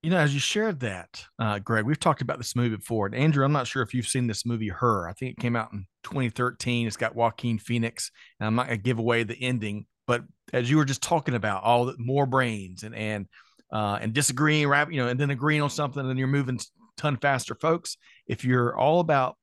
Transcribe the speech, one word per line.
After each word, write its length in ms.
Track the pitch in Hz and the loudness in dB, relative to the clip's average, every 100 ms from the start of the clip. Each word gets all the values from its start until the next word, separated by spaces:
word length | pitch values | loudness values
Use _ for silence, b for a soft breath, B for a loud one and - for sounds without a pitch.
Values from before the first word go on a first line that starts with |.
You 80 | 160 | 2
know, 60 | 180 | 4
as 180 | 147 | 4
you 60 | 139 | 2
shared 400 | - 208 220 160 | 0 0 0 -2
that, 440 | 120 92 87 - - - | -4 -6 -10 -16 -18 -2
uh, 220 | 113 104 | 0 0
Greg, 240 | 98 113 | 0 0
we've 160 | 110 151 | 2 2
talked 220 | 175 143 | 2 0
about 160 | 120 143 | -2 -4
this 180 | 120 123 | -4 0
movie 180 | 120 | 0
before. 320 | 107 - 113 101 | -2 -4 -2 -2
And 80 | |
Andrew, 300 | 117 151 143 | 2 2 4
I'm 80 | 139 | 4
not 160 | 147 123 | 2 0
sure 140 | 135 | -2
if 120 | 113 | -2
you've 140 | 127 110 | -2 -2
seen 180 | 135 120 | -2 -2
this 180 | 104 | -2
movie, 240 | 120 117 107 | -4 -2 -4
Her. 400 | 92 123 104 85 | 0 2 2 -2
I 40 | |
think 200 | 95 131 | -8 -10
it 80 | - | -4
came 140 | 123 | -2
out 180 | 120 110 | -2 -4
in 140 | 104 95 _ | -8 -12 _
twenty 260 | - 143 123 | -8 -2 -2
thirteen. 600 | - 123 - - 120 117 | 0 -2 -2 -2 0 -2
It's 80 | - | -2
got 180 | 113 | -4
Joaquin 440 | 117 117 - 120 110 | 2 0 0 -2 -2
Phoenix. 520 | - 120 113 - - B B B | 0 0 0 -4 -12 B B B
And 80 | 107 | 0
I'm 80 | 113 | 0
not 100 | 127 | 0
gonna 120 | 117 | -2
give 200 | 107 117 | 0 0
away 240 | 117 117 | 2 2
the 140 | 110 113 | 0 -4
ending, 460 | 127 123 104 104 - _ - | -2 -2 -2 -6 -10 _ -2
but 160 | 120 - _ - | -2 -2 _ -4
as 160 | 127 120 | -2 4
you 80 | 151 | 4
were 60 | |
just 180 | 139 135 | 4 0
talking 320 | - 165 - | 0 0 0
about 280 | 120 104 98 | -2 -2 -2
all 220 | 104 120 | 4 4
the 100 | 123 131 | 2 -4
more 280 | 120 135 139 | -2 0 2
brains 560 | 131 123 107 95 92 | 2 0 -2 -10 -14
and, 140 | 107 113 | -12 -8
and, 300 | 107 107 98 b b b _ | -4 -4 -8 b b b _
uh, 260 | 107 107 101 | -2 0 0
and 100 | 110 | -2
disagreeing, 540 | 117 139 127 151 151 147 | 0 0 2 2 4 4
rap-, 240 | 143 151 | 2 2
you 100 | 156 | 0
know, 80 | 123 | 0
and 120 | 127 | 0
then 100 | 143 | 0
agreeing 320 | 135 143 151 | 0 0 2
on 80 | 143 | 0
something, 300 | - 147 139 | -2 -4 -2
and 80 | 131 | -4
then 80 | 131 | 0
you're 100 | 131 | 0
moving 300 | 139 131 127 | 0 0 -4
a 440 | - _ _ - | -8 _ _ -4
ton 160 | 151 135 | -2 0
faster. 380 | 143 131 - | 2 0 -2
Folks, 420 | 110 156 165 - - b b - | -2 0 0 -2 -14 b b -8
if 180 | 120 | -4
you're 320 | 127 123 120 - | 2 4 2 2
all 220 | 135 170 | 4 4
about 380 | 165 143 127 - | 4 2 2 -4